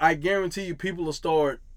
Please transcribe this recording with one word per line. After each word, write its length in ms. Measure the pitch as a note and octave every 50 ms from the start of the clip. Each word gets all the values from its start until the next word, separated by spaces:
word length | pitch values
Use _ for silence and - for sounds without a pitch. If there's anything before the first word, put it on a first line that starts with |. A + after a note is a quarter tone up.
I 140 | D#3 E3 D#3+
guarantee 500 | D3 D3 F#3 G3 G3 F#3+ F3 - G3 G3
you 100 | F3+ D#3+
people 300 | - - F#3+ F3+ F3 E3+
will 80 | D#3 C#3+
start 480 | - - E3+ D#3+ D#3 D3 C#3 C3 - - - -